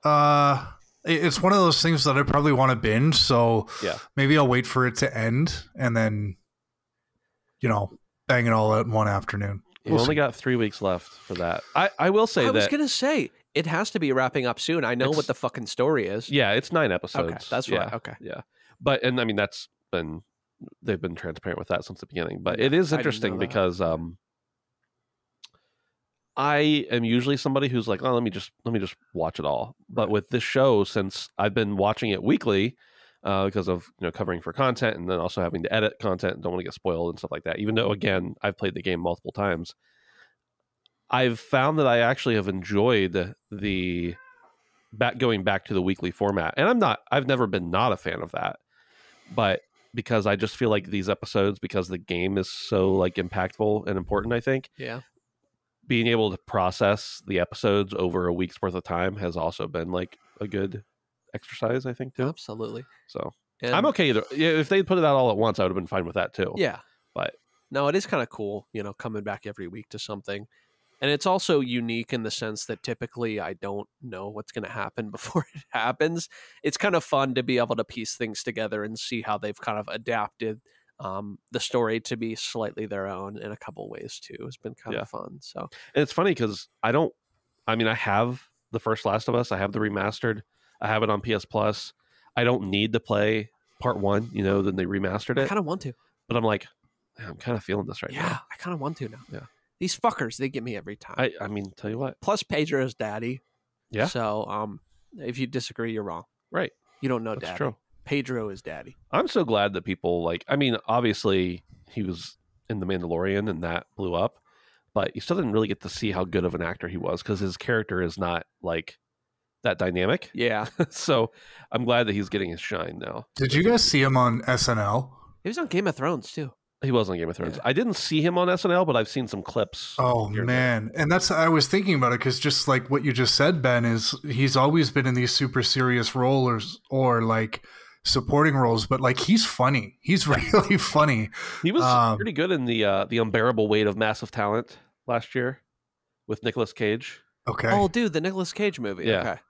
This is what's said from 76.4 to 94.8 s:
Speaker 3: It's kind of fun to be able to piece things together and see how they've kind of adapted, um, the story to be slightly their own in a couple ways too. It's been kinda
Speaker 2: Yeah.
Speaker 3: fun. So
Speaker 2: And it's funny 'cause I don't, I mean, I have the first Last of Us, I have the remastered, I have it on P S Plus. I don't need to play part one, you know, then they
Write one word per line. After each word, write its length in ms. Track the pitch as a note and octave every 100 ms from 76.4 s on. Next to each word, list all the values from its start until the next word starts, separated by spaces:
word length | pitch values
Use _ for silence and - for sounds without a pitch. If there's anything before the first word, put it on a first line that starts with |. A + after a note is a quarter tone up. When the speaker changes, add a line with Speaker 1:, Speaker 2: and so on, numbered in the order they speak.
| - -
Speaker 3:
It's 140 | D3+ -
kind 180 | G3+
of 80 | F3
fun 320 | - C#3 C3+
to 80 | B2+
be 160 | B2 B2+
able 160 | A#2+ A2+
to 80 |
piece 320 | A2+ - A2 -
things 260 | A#2 G#2
together 400 | - G#2 A2 G#2+
and 120 | G#2+ A2
see 240 | - A#2
how 160 | G#2+ G#2
they've 220 | G#2+ G#2
kind 180 | - G#2+
of 100 | G#2
adapted, 720 | G#2 A2+ A#2 G#2 _ A2+ A2 _ _ _ _
um, 380 | G2 F#2+ G#2 G2 _
the 80 | A#2+
story 380 | - B2 A2+ A2+
to 140 | - A#2
be 200 | A2+ A2
slightly 500 | - A#2+ G#2+ - G#2+
their 220 | G2+ G2
own 280 | F#2 G2 G#2+
in 80 | G#2+
a 60 | G#2+
couple 320 | - - -
ways 300 | - A#2 -
too. 160 | - -
It's 140 | - B2+
been 180 | A2 -
kinda 220 | - A2+
Speaker 2:
Yeah. 60 |
Speaker 3:
fun. 340 | G#2+ - - C#3+
So 280 | - - - - -
Speaker 2:
And 80 | -
it's 100 | D3
funny 200 | - F#3
'cause 340 | E3 A2+ G2+ - _
I 100 | A2
don't, 200 | B2+ D#3 - _ _ _ _ -
I 80 |
mean, 140 | A2+ A2+
I 60 |
have 540 | A2 - G2+ A#2+ B2 - _ _
the 80 | A2+
first 240 | - A2
Last 220 | A2 G#2 -
of 60 |
Us, 160 | A#2+ B2
I 80 | F#2+
have 140 | G2
the 80 | G2+
remastered, 640 | G#2+ G2+ G2 G#2+ A#2+ G#2+ - _ _ _
I 60 | G#2+
have 140 | G#2+
it 80 | A2
on 100 | G#2
P 100 | A2
S 120 | G#2+
Plus. 480 | - G#2+ G#2+ G#2+ - _ _ _ _ -
I 80 |
don't 240 | A#2+ B2 F#2+
need 240 | G2 A2
to 80 | A2
play 500 | - G#2 G#2+ A2 G#2 _ _ _
part 160 | B2+ G2
one, 300 | G2 G2+ A#2
you 100 | G2+
know, 160 | F#2+ G2
then 140 | G2
they 80 | F#2+